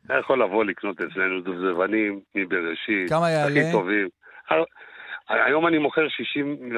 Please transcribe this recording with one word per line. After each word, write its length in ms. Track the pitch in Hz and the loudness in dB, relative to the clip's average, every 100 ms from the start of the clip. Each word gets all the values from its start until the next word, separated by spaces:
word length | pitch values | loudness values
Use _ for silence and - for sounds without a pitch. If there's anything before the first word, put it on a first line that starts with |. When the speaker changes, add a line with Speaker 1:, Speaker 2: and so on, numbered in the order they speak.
| - | -2
Speaker 1:
אתה 80 | |
יכול 280 | 131 - 131 | -2 2 2
לבוא 220 | 107 101 | 2 2
לקנות 360 | 104 92 101 92 | 0 -2 -6 -6
אצלנו 400 | 85 87 92 92 | -6 -2 0 -2
דובדבנים 800 | 90 87 92 85 95 110 107 101 - | -4 -2 0 0 2 2 0 -4 -8
מבראשית. 720 | 101 92 92 85 82 - 104 90 | -6 -2 -2 -2 -4 -2 -2 0
Speaker 2:
כמה 220 | 160 170 | 0 2
יעלה? 300 | 160 147 147 | 2 2 2
Speaker 1:
הכי 120 | 160 | 2
טובים. 360 | 120 92 104 95 - - - - | 2 2 0 -2 -6 -20 -10 0
ה-, 40 | 160 165 - - - - - - | 0 0 -6 -20 -20 -16 -14 -4
היום 380 | 113 117 147 165 | 0 2 4 4
אני 120 | 160 | 4
מוכר 300 | 143 160 151 | 2 2 0
שישים 480 | - 117 143 143 147 127 | -2 -4 -4 -4 -6 -6